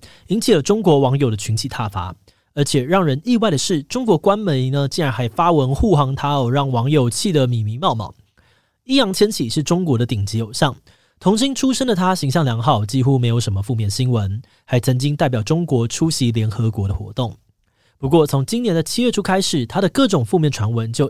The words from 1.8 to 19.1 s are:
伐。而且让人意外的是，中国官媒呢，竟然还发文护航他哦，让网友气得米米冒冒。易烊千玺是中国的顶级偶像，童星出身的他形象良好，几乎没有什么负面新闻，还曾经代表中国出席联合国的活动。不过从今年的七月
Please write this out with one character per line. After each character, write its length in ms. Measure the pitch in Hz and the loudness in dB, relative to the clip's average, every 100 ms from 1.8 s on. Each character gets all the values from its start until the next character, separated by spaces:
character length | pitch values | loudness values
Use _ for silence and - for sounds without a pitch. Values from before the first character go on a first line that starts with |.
| 110 | -6
伐。 260 | 98 90 - _ _ _ | -6 -8 -12 _ _ _
而 100 | - | -4
且 220 | 143 147 | 0 0
让 180 | 127 190 | 2 2
人 160 | 165 135 | 2 0
意 140 | 233 240 | 0 2
外 120 | 220 | 2
的 60 | 143 | 0
是， 260 | - 170 | 0 -2
中 200 | 139 247 | -2 -4
国 140 | 240 165 | 0 2
官 200 | - 202 | 2 0
媒 300 | 208 135 127 | 0 -2 0
呢， 180 | 143 139 | 0 -2
竟 160 | - | -2
然 80 | 147 | -2
还 160 | 110 120 | -2 -4
发 260 | - 170 | 0 2
文 220 | 165 131 | 2 2
护 220 | 139 226 156 | 0 2 2
航 180 | 135 | 2
他 200 | 139 143 | -2 -2
哦， 160 | 143 120 | 0 0
让 200 | 135 139 | 0 0
网 200 | 120 123 | 0 2
友 180 | 151 120 | 2 2
气 240 | - 214 | 0 0
得 140 | 156 127 | 2 2
米 180 | 120 | 0
米 140 | 104 113 | -4 -2
冒 160 | 180 | -2
冒。 200 | 117 98 - _ _ _ _ _ _ | -2 -6 -14 _ _ _ _ _ _
易 160 | - 269 | -2 0
烊 120 | 220 | 0
千 180 | 190 214 | 2 0
玺 180 | 214 117 | 0 -4
是 140 | 160 | -2
中 220 | 143 175 | 0 0
国 120 | 180 117 | 2 0
的 80 | |
顶 220 | 117 107 101 | 0 -2 -2
级 160 | 113 | -4
偶 100 | 110 | -6
像， 220 | - 147 - _ _ _ _ | -2 -2 -2 _ _ _ _
童 180 | 180 214 | 0 2
星 160 | 269 | 0
出 180 | 262 262 | 0 0
身 140 | 254 262 | 0 0
的 80 | |
他 220 | 196 185 185 | 0 0 0
形 120 | 139 | 0
象 160 | 170 | 0
良 160 | 143 113 | 0 0
好， 240 | 117 120 | 2 2
几 160 | 104 135 | 0 0
乎 160 | 131 135 | 2 2
没 120 | 120 | 2
有 100 | 117 | 0
什 140 | 113 | 0
么 100 | 98 | -2
负 140 | 101 117 | -2 -2
面 120 | 104 | -2
新 220 | - 127 | -2 0
闻， 320 | 117 101 104 - _ | 0 -2 -4 -10 _
还 160 | - 127 | -4 -2
曾 180 | - 127 | 0 0
经 160 | 143 | 0
代 140 | 147 151 | 0 0
表 120 | 123 | 0
中 240 | 107 160 | -2 -2
国 220 | 175 127 117 | 0 0 -2
出 240 | - 165 | -2 -2
席 220 | 151 120 | 0 0
联 180 | 113 110 | 0 -2
合 180 | 104 113 | -2 -2
国 200 | 107 98 | -2 -2
的 40 | |
活 200 | 101 101 | -4 -6
动。 240 | 104 120 - _ _ _ _ _ _ | -6 -6 -8 _ _ _ _ _ _
不 140 | 135 | 2
过 160 | 165 151 | 4 4
从 180 | 135 | 0
今 160 | 135 233 | 0 -2
年 140 | 240 | 0
的 80 | 165 | 0
七 220 | 156 - | -2 -2
月 80 | 240 | -2